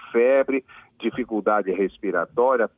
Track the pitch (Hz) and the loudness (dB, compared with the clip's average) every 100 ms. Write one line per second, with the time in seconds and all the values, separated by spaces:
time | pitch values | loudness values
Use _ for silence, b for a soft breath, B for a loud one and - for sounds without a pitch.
0 | - 117 123 135 135 131 B B B _ | -4 2 4 2 2 -2 B B B _
1 | 113 - 117 110 101 104 95 90 95 - | -6 -6 -4 -2 0 0 -2 -2 -2 -4
2 | 101 87 82 120 127 127 104 | -4 -4 -4 0 0 2 -2